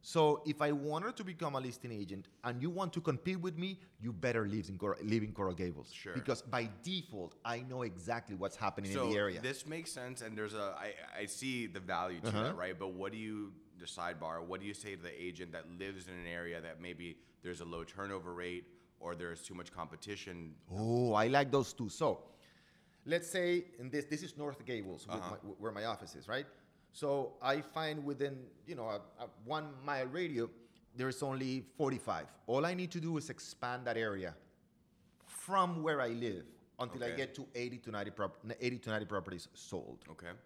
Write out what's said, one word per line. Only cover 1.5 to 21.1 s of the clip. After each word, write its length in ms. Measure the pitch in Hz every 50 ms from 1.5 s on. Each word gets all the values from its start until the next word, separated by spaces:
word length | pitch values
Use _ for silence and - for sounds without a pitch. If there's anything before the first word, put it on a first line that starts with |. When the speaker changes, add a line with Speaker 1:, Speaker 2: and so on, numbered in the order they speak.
| 139
Speaker 1:
a 60 | 135
listing 320 | 131 127 120 - - 123
agent 360 | 117 104 101 87 98 95 95 - - - -
and 160 | 123 120 123
you 120 | 131 170
want 200 | 175 185 196 175 -
to 80 | 170
compete 380 | 160 160 139 123 - 180 185 185
with 160 | 170 185 160
me, 240 | 160 180 190 196 185 - - - -
you 100 | 104 120
better 360 | 113 87 - 123 117 113 110
live 200 | 101 104 110 87
in 80 | 90 98 90
Cor-, 180 | 98 101 95 - -
live 180 | 107 107 113
in 100 | 107 107
Coral 220 | - - 101 95 90
Gables. 400 | 82 92 90 80 71 67 - -
Speaker 2:
Sure. 220 | - - 98 85
Speaker 1:
Because 260 | 131 - - 123 -
by 300 | - 123 117 123 117 110 98 92
default, 540 | - 175 190 185 147 - 113 101 87 82 - - _
I 140 | 117 120 117 127 127
know 140 | 127 127 123
exactly 520 | 110 87 90 85 98 117 117 113 - 101
what's 200 | 90 92 98 -
happening 360 | - 113 101 - - 101 95 98
Speaker 2:
So 100 | - 101
Speaker 1:
in 60 | 98
the 40 | 104
area. 220 | 101 104 101 90 82
Speaker 2:
this 260 | - 127 139 135 -
makes 240 | 151 156 170 165 -
sense, 300 | - 131 123 127 131 120 117
and 120 | 113 110
there's 200 | 107 107 104 104
a, 200 | 107 101 98 90
I, 180 | 73 92 104 98 80 80 - - 95
I 40 | 104
see 400 | 98 - - 131 135 127 123 117
the 120 | 104 87 98
value 400 | 92 90 92 85 90 92 92 85
to 80 | - 110
Speaker 1:
Uh-huh. 140 | 101 104 110
Speaker 2:
that, 120 | 135 185
right? 200 | 85 90 92 92 82
But 140 | 98 95 92
what 160 | 92 98 101
do 80 | 104 110
you, 340 | 110 110 107 107 104 101 95 - - - - 92
the 60 | 87
sidebar, 580 | 82 - 92 87 87 87 80 82 80 80 82 85
what 160 | 85 92 95
do 60 | 98
you 80 | 101 101
say 220 | - - 104 98
to 80 | 90 85
the 100 | 87 73 - 87
agent 240 | 90 85 82 90 85
that 140 | 80 85 78 80 87
lives 300 | 87 95 98 98 92 87
in 80 | 92 92
an 100 | 90 87
area 340 | 85 85 85 87 85 85 85
that 220 | 80 82 80 78
maybe 360 | 87 90 87 76 87 85 78 - - - - _ -
there's 180 | 87 87 80
a 40 | 85
low 180 | 85 85 85 85
turnover 500 | 80 - 98 98 101 98 95 87 87 87
rate 320 | 87 90 90 90 87 87 - - - - _ _ _
or 140 | - 85 87
there's 300 | 82 87 85 85 80 -
too 100 | - 92
much 180 | 90 87 -
competition? 840 | - 87 82 71 80 78 - 101 104 95 - 98 90 87 82 80 76 - - - 90
Speaker 1:
Oh, 380 | 98 107 113 117 120 123 120